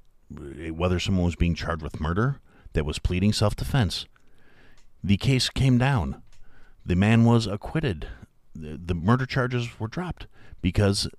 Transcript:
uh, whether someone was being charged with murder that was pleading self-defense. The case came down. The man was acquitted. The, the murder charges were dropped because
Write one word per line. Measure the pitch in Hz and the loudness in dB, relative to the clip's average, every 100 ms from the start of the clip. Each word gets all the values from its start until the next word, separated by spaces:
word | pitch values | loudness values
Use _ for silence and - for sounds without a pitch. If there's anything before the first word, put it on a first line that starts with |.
| - _ - | -20 _ -18
uh, | - 71 - 80 | -16 -14 -12 -10
whether | 80 90 90 | -2 0 0
someone | - 95 87 | 0 0 2
was | - | 2
being | 87 80 | 0 0
charged | 82 82 | -4 -6
with | 76 - | -6 -4
murder | 78 92 127 143 - - - | -2 0 0 -2 -10 -20 -8
that | 80 73 | -4 -4
was | - | -2
pleading | - 90 104 | -2 2 2
self-defense. | - 104 - - 139 95 - - _ - - - - - - - - | 2 0 0 -2 0 0 -2 -10 _ -20 -20 -20 -20 -20 -20 -20 -6
The | 90 98 | 0 2
case | - 131 - | 2 2 2
came | - 135 123 | 2 4 4
down. | 131 127 69 - - - - - - - 87 | 4 2 -2 -6 -12 -18 -16 -18 -20 -10 -2
The | 90 | 2
man | 104 117 | 6 6
was | 117 117 107 | 6 4 2
acquitted. | 101 - 160 147 78 - - - _ - | -6 -6 -4 -2 -4 -8 -14 -20 _ -20
The, | 76 76 76 | -14 -12 -10
the | 87 | -6
murder | 87 90 123 131 | -2 2 2 2
charges | 135 123 123 120 - | -2 -2 -2 -6 -8
were | 113 | -8
dropped | - 180 - - - - - | -6 -8 -8 -14 -18 -20 -4
because | 92 104 101 101 - | -2 2 2 2 -4